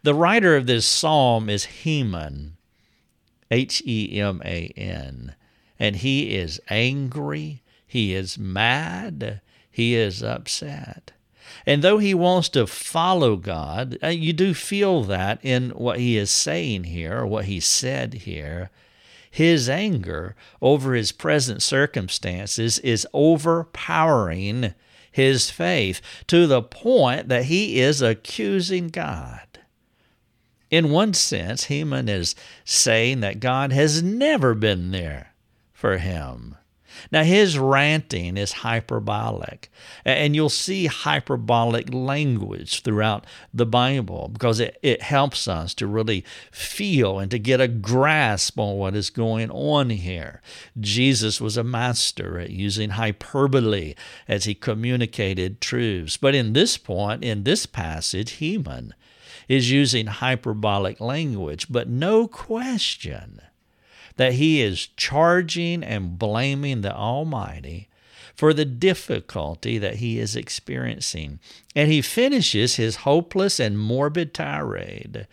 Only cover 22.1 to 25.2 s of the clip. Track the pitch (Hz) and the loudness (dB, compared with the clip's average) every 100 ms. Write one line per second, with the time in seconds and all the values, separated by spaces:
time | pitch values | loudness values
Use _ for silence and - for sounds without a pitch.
22.1 | - 92 90 101 - 117 - 131 113 - | -4 -6 -6 -6 -2 0 0 0 0 0
23.1 | 139 156 160 160 165 160 - - 160 160 | 4 4 4 2 0 -2 -10 -2 2 4
24.1 | 131 92 85 101 117 113 - _ _ _ | 4 2 -2 -4 -2 -4 -6 _ _ _
25.1 | - | 2